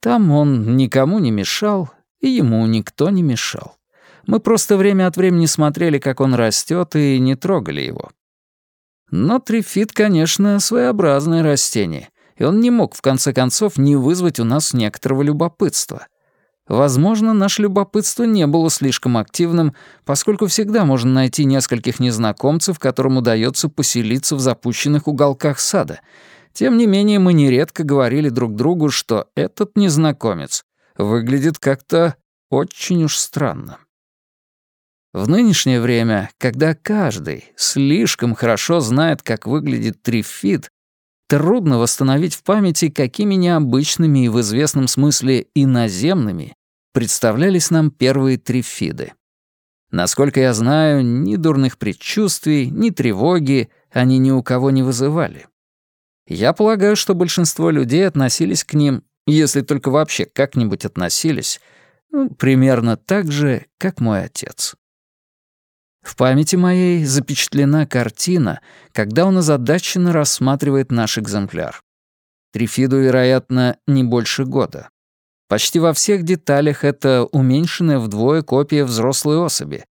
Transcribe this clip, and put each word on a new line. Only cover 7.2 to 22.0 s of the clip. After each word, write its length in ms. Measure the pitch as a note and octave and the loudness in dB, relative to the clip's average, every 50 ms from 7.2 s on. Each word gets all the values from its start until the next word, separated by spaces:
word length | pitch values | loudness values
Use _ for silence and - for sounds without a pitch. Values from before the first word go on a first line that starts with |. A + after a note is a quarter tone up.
не 160 | B2+ C3 C3+ | 2 0 0
трогали 460 | C3 - F3+ G3 E3+ G#2+ E2+ D2 D2 | -2 -2 -2 -2 -2 -2 -4 -6 -6
его. 300 | C2+ B1 - - - - _ _ _ _ _ _ _ _ _ _ _ _ _ _ _ _ _ _ _ _ | -6 -6 -8 -10 -14 -16 _ _ _ _ _ _ _ _ _ _ _ _ _ _ _ _ _ _ _ _
Но 300 | - - G2+ D#3 A3+ B3+ | -4 -2 0 2 0 0
трифид, 540 | B3+ - A3 A3+ G3+ - - F#3+ G#3+ A3 - | -2 -2 -2 -2 -2 -2 -2 -2 -2 -2 0
конечно, 680 | - G#3+ G#3+ F#3+ D#3+ D#3 E3 - - G3 G#3 G3+ G3+ | 0 0 2 4 2 2 0 0 0 2 2 2 2
своеобразное 840 | G3 - A3+ A#3+ B3 B3 A#3+ G3+ F#3 D#3+ C#3 C#3 C#3+ D#3+ E3 E3 | 0 0 0 0 0 0 0 0 2 2 2 2 0 0 0 2
растение, 680 | E3 D#3 D3 C3+ - - - A#2 G2+ F2 D#2+ C#2+ - - _ _ _ _ _ | 2 2 2 0 -2 -2 -2 -2 -4 -4 -4 -10 -12 -16 _ _ _ _ _
и 80 | _ A2+ | _ -2
он 160 | C3+ F3+ G#3+ | 0 2 2
не 100 | A#3 B3 | 2 4
мог, 240 | A#3+ A#3 F#3+ - - | 4 2 2 0 -4
в 80 | - | -4
конце 320 | - C3+ C3 C3 - D3 B2+ | -2 0 0 0 0 0 0
концов, 440 | B2+ B2+ B2 - - G#3+ G#3 - - | 0 0 0 0 0 -2 -2 0 2
не 180 | C3+ C#3+ C#3+ | 2 4 4
вызвать 440 | C#3 B2+ C#3 E3+ F3+ F3+ F3 B2+ - | 2 2 0 0 2 0 -2 -2 0
у 40 | A#2 | -2
нас 300 | A2+ A#2+ D3 D#3+ - - | 0 0 0 -2 -2 -2
некоторого 480 | B2+ A2+ G#2 - - - B2+ C3+ C3+ | 0 -2 -2 -4 -4 -4 -4 -2 0
любопытства. 840 | C#3+ D3 D3 D3 E3 E3+ _ _ G#3 E3 - - - - - - - _ _ _ _ _ _ _ _ _ _ _ _ _ | 0 0 0 0 -2 -4 _ _ -2 -2 -2 -4 -6 -6 -10 -14 -16 _ _ _ _ _ _ _ _ _ _ _ _ _
Возможно, 680 | F#2+ A2+ C#3 C#3+ C3 B2+ D3+ F#3+ A3+ G#3+ G#3+ A3 A3 | 0 2 2 2 2 2 2 2 2 2 0 2 2
наше 280 | G#3 G3 G3+ - - | 2 2 0 0 0
любопытство 600 | G#3 G#3 F#3+ G3+ G3+ G3 - G#3+ G#3 - - - A#3+ | -2 0 0 0 -2 0 -2 -4 -2 -2 -4 -2 0
не 200 | A#3 A3 G3+ E3 | 0 2 2 2
было 240 | C#3+ C#3+ E3 E3 E3 | 2 2 2 2 0
слишком 480 | - - C#3 C3+ B2 - - B2+ B2 A#2 | -2 0 -2 -2 -2 -2 -2 0 0 0
активным, 560 | G#2+ _ _ - F3 E3+ E3+ E3+ E3 D3 C3 - - - - _ _ | -2 _ _ -2 -2 0 2 2 0 0 -2 -4 -18 -20 -20 _ _
поскольку 440 | - C#3 C#3+ - - G#3 G3 G#3+ G3 | -4 -4 -2 0 -2 0 0 0 -2
всегда 360 | - - A3 G3+ G#3+ A#3 G3+ | 0 -2 -2 0 0 2 2
можно 260 | D3 C3+ C3 A#2 B2+ | 2 2 2 2 2
найти 360 | C3 C3 C3 B2+ A#2+ - D3+ | 2 2 2 0 0 0 0
нескольких 560 | C3+ C3+ C3+ B2+ - - A#2+ G#2+ B2+ A#2+ - | 2 2 0 0 -2 -4 -4 -2 -4 -4 -2